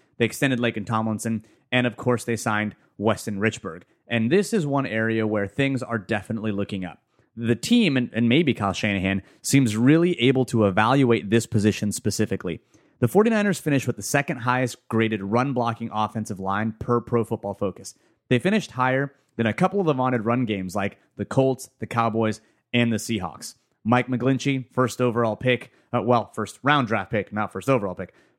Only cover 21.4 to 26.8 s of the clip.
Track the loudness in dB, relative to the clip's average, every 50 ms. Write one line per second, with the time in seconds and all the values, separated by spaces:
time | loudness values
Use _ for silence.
21.4 | 2 2 0 -4 -8 -18 _ _ -10 -4 0 0 0 2 2 2 0 0 0 -4
22.4 | _ _ _ _ _ _ 0 2 2 2 0 -2 -2 -4 -4 -4 -4 -6 -10 -12
23.4 | -16 -18 -18 _ _ _ _ _ _ 4 4 4 4 0 -4 -2 0 0 0 0
24.4 | 0 -2 -2 -4 -6 -4 _ 0 0 0 0 0 0 0 2 0 0 0 -2 -2
25.4 | 0 0 0 0 -2 -12 _ _ _ _ -4 -2 2 4 2 2 2 -2 -6 -8
26.4 | -8 -8 -10 -4 0 2 2 2